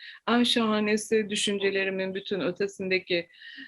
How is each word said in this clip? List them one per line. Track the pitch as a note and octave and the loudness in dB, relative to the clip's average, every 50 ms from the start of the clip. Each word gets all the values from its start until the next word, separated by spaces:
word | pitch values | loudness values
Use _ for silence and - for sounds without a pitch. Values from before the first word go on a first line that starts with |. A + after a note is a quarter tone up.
| - - - - _ - | -18 -18 -20 -10 _ 2
en | A3+ A#3+ A#3+ | 4 4 4
şahanesi, | A#3+ - B3 A3+ A3 G#3+ G#3+ G#3+ G#3 G#3+ A3 G#3+ - A3+ A3 G#3+ G3 | 4 4 2 2 2 2 2 2 2 2 0 0 2 2 2 2 0
düşüncelerimin | G#3 G#3 - - G3+ G3+ G3 G3 G3 G3 G3 F#3+ F#3+ F#3+ F#3+ F#3+ F#3+ | -2 -2 0 0 0 2 0 0 2 2 0 0 0 -2 -2 -2 -4
bütün | G3 G3 - G#3 F#3 | -6 -6 -4 -4 -2
ötesindeki | D3 D#3+ F3+ - G#3 G3+ G3+ - G3 F#3 F#3 F#3 F#3 - F#3 E3+ E3+ - _ - - - - - C4+ | 0 -2 0 -2 -4 -4 -4 -6 -4 -2 0 -2 0 0 -2 -2 -2 -4 _ -20 -20 -20 -18 -18 -18